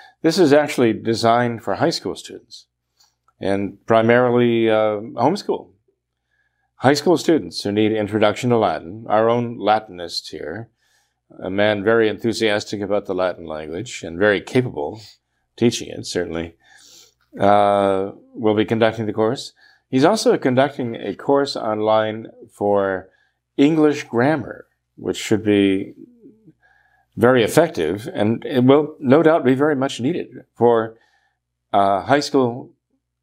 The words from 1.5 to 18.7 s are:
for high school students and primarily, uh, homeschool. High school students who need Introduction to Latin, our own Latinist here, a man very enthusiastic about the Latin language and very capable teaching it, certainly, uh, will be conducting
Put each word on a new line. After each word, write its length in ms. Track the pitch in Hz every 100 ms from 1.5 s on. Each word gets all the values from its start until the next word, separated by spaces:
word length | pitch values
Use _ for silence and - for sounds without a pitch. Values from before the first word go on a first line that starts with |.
| 113
for 140 | - 92
high 140 | 156
school 260 | 156 - -
students 500 | - 92 - - _ _ _ _ _ _ _ -
and 440 | 98 98 98 - -
primarily, 800 | 113 113 120 123 120 120 117 113
uh, 320 | 110 107 104 117 -
homeschool. 540 | 135 202 - - - _ _ _ _ _ _ _ _ _ _
High 180 | _ 123
school 240 | 147 185 160
students 460 | - 151 85 -
who 100 | 101
need 200 | 104 107
Introduction 580 | 107 104 107 107 98 123
to 80 | 117
Latin, 480 | 98 78 82 107 -
our 220 | 107 113
own 260 | 120 120 120
Latinist 680 | 101 110 110 90 87 - -
here, 400 | - 71 98 120 _ _ _ _ _ _ -
a 100 | 92
man 340 | 98 104 104
very 260 | 98 117 110
enthusiastic 760 | 95 117 104 110 104 - 104
about 240 | 98 101 98
the 80 |
Latin 320 | 92 92 87 82
language 560 | 78 78 87 123 -
and 160 | 85 85
very 240 | 104 95
capable 580 | - 131 123 - 73 110 - _ _ _ _ -
teaching 320 | 120 - -
it, 180 | - -
certainly, 480 | 90 87 82 85 - _ _ - - - _ _ 302
uh, 720 | 101 104 101 101 98 95 98 - _
will 200 | 131 107
be 120 | 107
conducting 400 | 104